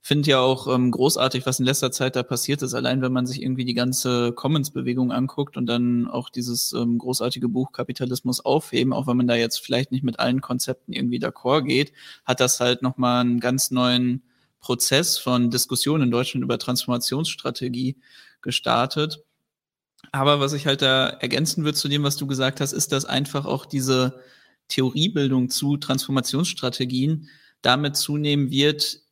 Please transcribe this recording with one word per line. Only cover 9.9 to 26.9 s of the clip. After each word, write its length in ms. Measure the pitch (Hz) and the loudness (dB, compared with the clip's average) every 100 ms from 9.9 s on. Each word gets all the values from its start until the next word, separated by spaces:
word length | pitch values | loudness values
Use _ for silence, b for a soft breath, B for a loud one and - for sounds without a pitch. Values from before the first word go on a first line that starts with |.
nicht 120 | 127 | -2
mit 160 | 147 117 | -2 -2
allen 220 | 123 131 | 0 0
Konzepten 500 | - 127 - 127 - | -2 -4 -4 -6 -6
irgendwie 280 | - 127 120 | -4 -2 -2
d'accord 460 | 135 - - 147 127 | -4 -4 0 0 2
geht, 280 | 127 147 B B B - | 0 0 B B B -2
hat 140 | 123 | 2
das 200 | 123 - | 2 4
halt 220 | 123 123 | 2 2
nochmal 400 | 131 127 123 123 | 0 0 2 4
einen 180 | 123 120 | 4 2
ganz 300 | 120 131 - | 2 0 0
neuen 540 | 127 123 123 123 123 _ _ _ _ | 2 2 2 2 -2 _ _ _ _
Prozess 600 | - 123 - 135 170 - | -4 -2 2 2 2 -2
von 320 | - 123 120 | 0 2 2
Diskussionen 540 | 120 - 127 139 156 127 | 2 -2 0 0 2 2
in 60 | |
Deutschland 320 | 120 127 127 | 2 0 -2
über 140 | 127 117 | -2 -2
Transformationsstrategie 1400 | - 123 - 123 - 135 160 - - 123 131 120 131 135 B B B B | -2 -4 0 -2 -2 -2 -4 -4 -6 -6 -6 -4 -4 -6 B B B B
gestartet. 840 | - 117 - 117 131 151 156 156 _ _ _ _ _ _ _ _ - | -6 -4 0 0 0 -2 -4 -6 _ _ _ _ _ _ _ _ -8
Aber 280 | 139 139 147 | 2 4 4
was 140 | 139 | 2
ich 120 | 147 147 | 0 0
halt 160 | 139 | 2
da 280 | 135 131 131 | 4 4 2
ergänzen 540 | - 123 - 156 - | -2 -2 0 0 0
würde 140 | 151 151 | 0 0
zu 100 | 147 | 0
dem, 140 | 147 | 0
was 160 | 143 143 | 0 -2
du 80 | 139 | -4
gesagt 340 | 135 131 135 | 0 0 0
hast, 140 | 139 | -4
ist, 180 | - - | -2 0
dass 140 | 139 139 | -2 0
einfach 400 | 131 143 143 139 | -2 -2 -4 -2
auch 220 | 135 - | -4 -4
diese 520 | 139 131 127 127 - B B B B _ | -4 2 2 2 -2 B B B B _
Theoriebildung 840 | - 131 135 170 160 139 131 127 | 0 0 2 0 2 2 2 0
zu 260 | - 143 143 | -2 0 -2
Transformationsstrategien 1500 | - 135 - 135 123 135 175 - 127 123 123 | -2 -4 0 -2 0 -2 -2 -2 -6 -4 -4